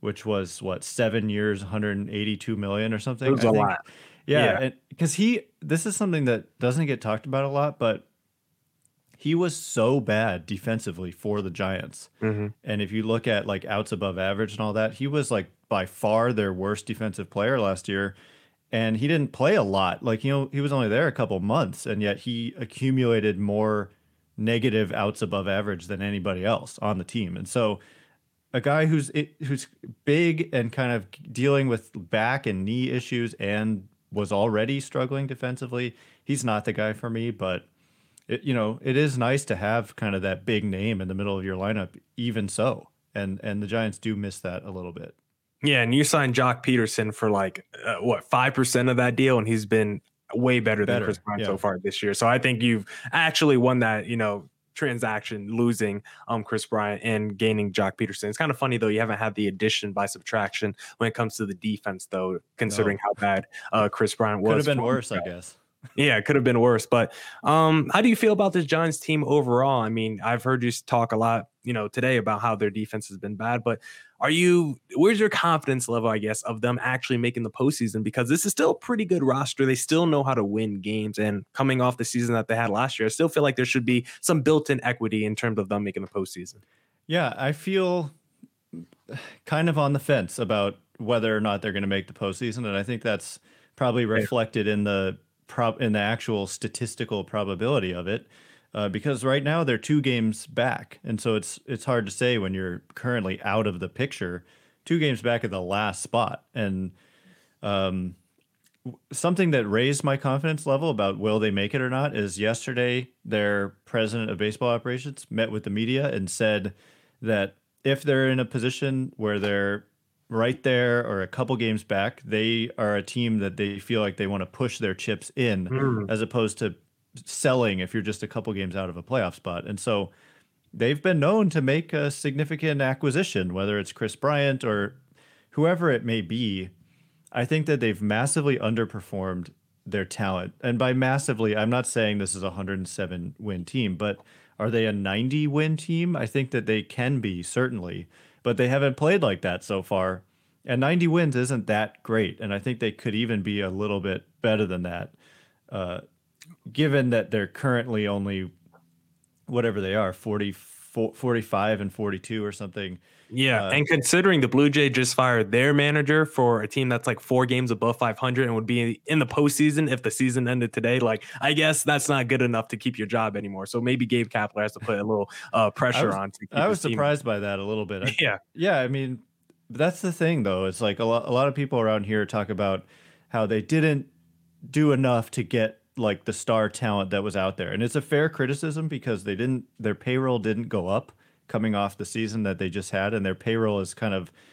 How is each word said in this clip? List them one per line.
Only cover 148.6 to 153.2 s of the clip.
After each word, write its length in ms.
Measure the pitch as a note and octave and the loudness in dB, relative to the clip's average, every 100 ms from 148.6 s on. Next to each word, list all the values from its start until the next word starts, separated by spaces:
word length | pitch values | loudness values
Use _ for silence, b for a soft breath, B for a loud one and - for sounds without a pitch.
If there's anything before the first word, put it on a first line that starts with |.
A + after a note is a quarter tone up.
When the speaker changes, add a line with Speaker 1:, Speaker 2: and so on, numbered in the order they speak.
| B2 | 2
Speaker 1:
haven't 280 | C#3 C#3 B2+ | 4 2 2
played 260 | D3+ G3 | 2 4
like 200 | B2 F2+ | 2 0
that 220 | F2+ F2+ | -2 -4
so 180 | - G2 | -4 -6
far. 400 | - G2 F#2 F#2+ - _ _ _ | 0 0 0 -4 -10 _ _ _
And 160 | - B2+ | -4 0
ninety 280 | C#3 F3 E3+ | 2 2 4
wins 260 | E3+ D#3 | 4 2
isn't 320 | B2 B2+ B2 G2 | 2 0 0 0
that 360 | G#2+ G#2+ - | 0 0 -6
great. 340 | - A2+ G2 - | -2 0 0 -4
And 140 | G#2 | -6
I 40 | G2+ | -4
think 180 | B2+ A#2 | -4 -2
they 140 | A2 | -4
could 220 | - A#2 | -2 -4
even 280 | G#2+ | -2